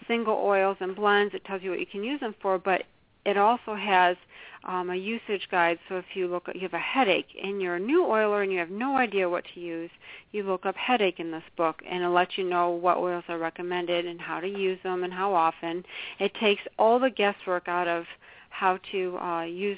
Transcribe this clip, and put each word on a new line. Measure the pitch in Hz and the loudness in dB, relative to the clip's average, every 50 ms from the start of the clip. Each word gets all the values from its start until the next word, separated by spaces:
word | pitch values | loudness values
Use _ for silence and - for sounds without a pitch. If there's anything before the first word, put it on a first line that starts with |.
| - | -4
single | - 233 233 233 220 214 | -2 0 0 2 0 0
oils | - 196 202 202 196 190 196 196 - | 2 2 4 4 4 4 2 0 -2
and | 190 185 190 | -6 -6 -4
blends, | 196 208 202 202 202 208 202 190 | 0 2 4 4 4 4 2 -2
it | 185 - | -8 -8
tells | - 196 190 | -8 -8 -6
you | 185 190 | -4 -4
what | 175 - | -4 -4
you | 180 | -6
can | - - 196 208 | -6 -8 -8 -6
use | 247 285 285 | -6 -6 -6
them | 262 220 208 - | -6 -8 -8 -4
for, | - 196 190 | 0 0 0
but | 180 175 196 185 170 - - _ _ _ _ _ _ _ | 0 2 0 0 0 -2 -6 _ _ _ _ _ _ _
it | 202 202 | 0 2
also | 202 202 214 247 240 - - 214 | 4 6 4 4 2 -2 -6 -8
has, | 202 196 214 190 180 180 175 180 - - _ - - - - - - - | -4 0 4 4 6 6 6 4 0 -6 _ -20 -20 -20 -20 -20 -14 -10
um, | - 185 180 180 180 | -6 -4 -4 -2 -2
a | 180 | -4
usage | 185 190 208 226 233 - - 208 185 - - | -4 -4 -4 -6 -6 -4 -6 -6 -6 -4 0
guide. | 196 180 170 170 170 170 - | 2 4 4 4 2 0 -4
So | - 190 | -6 -8
if | 185 180 - - | -8 -8 -6 -6
you | 196 180 | -4 -4
look, | 175 180 175 - - - | -2 -4 -6 -6 -8 -8
you | 180 | -8
have | 185 175 175 | -8 -6 -6
a | 165 | -6
headache | - - - 269 262 196 170 156 - - - - | -6 -2 0 2 4 4 4 2 0 -4 -10 -10
and | - 196 202 202 | -8 -6 -4 -4
you're | 190 180 175 | -4 -2 -2
a | 175 | -2
new | 190 233 302 359 349 | 0 4 4 4 4
oiler | - 220 220 214 208 208 208 | 4 4 4 4 4 2 2
and | 202 190 | 0 0
you | 190 180 | -2 -2
have | 170 165 | -4 -4
no | 190 208 247 277 277 | -4 -4 -2 0 2
idea | 262 254 220 190 196 185 175 | 2 2 2 0 0 0 0
what | 175 170 - - - | 0 -2 -4 -8 -14
to | 180 | -12
use, | 175 170 165 165 165 170 - _ - - - - - _ | -10 -8 -8 -8 -10 -12 -14 _ -20 -20 -20 -20 -18 _
you | - 208 196 | -8 -6 -2
look | 196 190 180 - | -2 -4 -2 -2
up | 196 185 | -4 -4
headache | - - - 254 233 208 185 170 - | -4 0 0 2 2 2 0 0 -2
in | 165 165 | -6 -8
this | 160 160 - - - | -8 -10 -12 -10 -2
book, | - 170 160 160 - - - | 0 0 0 0 -4 -8 -8
and | 180 180 | -6 -4
it'll | 180 175 175 | 0 2 4
let | 175 180 180 - | 4 4 2 0
you | - 190 | -4 -2
know | 180 180 175 175 175 | 0 2 2 2 2
what | 175 170 175 180 170 | 0 2 2 2 2
oils | - 175 180 175 175 170 - | 2 0 -2 -2 -4 -6 -8
are | 170 | -6
recommended | 165 165 165 - - 175 180 180 180 175 175 175 175 175 | -6 -6 -6 -6 -8 -6 -6 -4 -4 -2 -2 -2 -2 -2
and | 175 170 170 | -4 -8 -10
how | 165 170 160 160 | -8 -8 -6 -6
to | 165 | -6
use | 196 202 196 196 185 185 185 - | -6 -4 -2 -2 -2 -2 -2 -4
them | 185 180 180 180 | -4 -4 -2 -4
and | 185 185 | -4 -4
how | 185 190 202 196 | -2 0 2 2
often. | 170 160 165 - - - 170 165 180 180 - - - - - - - | 4 4 2 0 -2 -6 -6 -6 -6 -8 -10 -14 -14 -14 -14 -6 -4
It | 196 202 - | -4 -4 -2
takes | - 233 208 202 - - - - | 2 2 2 2 2 -2 -8 0
all | - 208 220 233 247 | 4 4 6 6 6
the | 254 262 | 4 2
guesswork | 208 - 202 202 202 - - 190 180 175 - - | 2 2 0 0 0 -2 -4 -2 -2 -2 -2 -2
out | 175 175 180 | -2 0 0
of | 175 170 170 170 - - - - - - - - _ | 0 -2 -2 -4 -8 -14 -20 -20 -20 -20 -20 -20 _
how | - - 202 185 185 190 - - | -6 0 2 2 2 0 -4 -6
to, | - 190 185 180 180 180 | -4 -4 -2 -4 -4 -6
uh, | 175 175 170 165 165 | -4 -4 -4 -4 -4
use. | 165 170 180 196 202 196 | -6 -6 -4 -4 -4 -4